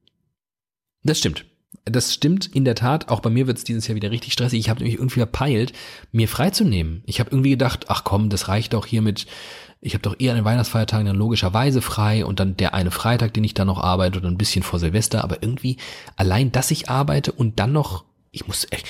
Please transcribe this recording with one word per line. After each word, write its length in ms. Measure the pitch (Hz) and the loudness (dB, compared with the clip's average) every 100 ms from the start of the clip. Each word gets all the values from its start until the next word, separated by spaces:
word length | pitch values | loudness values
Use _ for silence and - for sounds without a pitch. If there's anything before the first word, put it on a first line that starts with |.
| _ _ _ _ _ _ _ _ _ _ | _ _ _ _ _ _ _ _ _ _
das 140 | 143 156 | -2 0
stimmt. 280 | 95 76 - _ _ - - | 0 -4 -10 _ _ -14 -4
Das 280 | 123 - | -2 -2
stimmt 320 | - 147 190 - | 0 2 2 0
in 180 | 135 | 0
der 120 | 127 117 | 0 2
Tat. 340 | 127 156 - | 0 0 0
Auch 120 | 107 | -2
bei 100 | 117 | 2
mir 160 | 117 131 | 2 0
wird's 160 | 117 | -2
dieses 240 | - 117 110 | -4 -4 -4
Jahr 80 | 107 | -4
wieder 160 | 104 | -4
richtig 220 | 117 - | -4 -4
stressig. 260 | - 123 123 | -2 0 0
Ich 100 | 113 | 0
hab 80 | 120 | -2
nämlich 180 | 117 113 | -2 -2
irgendwie 200 | 127 123 | 0 0
verpeilt, 540 | 117 - 139 110 120 - - - - | 0 0 0 2 0 -4 -18 -20 -4
mir 160 | 113 110 | 0 0
freizunehmen. 760 | - 165 - 196 95 80 82 - | 2 0 2 2 2 0 -4 -6
Ich 120 | - | -4
hab 120 | 120 | 0
irgendwie 180 | 131 135 | 2 2
gedacht, 360 | 131 123 - - | 4 2 0 -2
„Ach 140 | 98 | -4
komm, 260 | - 101 107 | 0 2 2
das 180 | 98 - | 0 0
reicht 240 | 101 110 | -2 0
doch 120 | 110 - | -2 0
hiermit. 400 | 117 107 101 - - - - - - | 0 0 0 -6 -14 -18 -18 -20 -14
Ich 140 | - 101 | -6 -4
hab 80 | |
doch 120 | 104 - | -4 0
eher 120 | 127 | 0
an 60 | 117 | 2
den 80 | 107 | 2
Weihnachtsfeiertagen 640 | 123 113 117 107 113 104 | 2 2 0 0 2 2
dann 80 | 98 | 2
logischerweise 680 | 110 113 98 107 139 131 | 2 2 2 2 4 2
frei 420 | - - 104 107 | 0 0 2 2
und 160 | 85 95 | 0 0
dann 160 | 95 92 | 0 0
der 200 | 95 - | 0 2
eine 160 | 87 | 0
Freitag, 420 | - 110 120 117 | 0 0 2 2
den 100 | 113 | 2
ich 120 | 107 - | 0 2
dann 100 | 98 | 0
noch 120 | 92 | 2
arbeite 400 | 92 92 90 95 | 2 2 2 0
und 60 | 90 | -2
ein 100 | 90 | 0
bisschen 240 | 107 90 | 0 0
vor 160 | - 87 | 0 0
Silvester.“ 440 | 85 104 - 110 | 0 0 0 0
Aber 180 | - 85 | -2 -4
irgendwie 360 | 110 139 127 127 - - - - | -4 -2 -4 -4 -8 -16 -12 -2
allein, 360 | 92 98 131 | 2 4 2
dass 180 | 143 - | 2 0
ich 180 | 160 - | -2 0
arbeite 420 | 127 147 143 143 | 0 2 0 0
und 280 | - 117 107 | 0 0 0
dann 120 | 107 | 0
noch, 320 | 147 139 90 - _ _ | 2 0 -4 -10 _ _
ich 140 | - - | -14 -8
muss, 200 | - - - - | -6 -6 -8 -10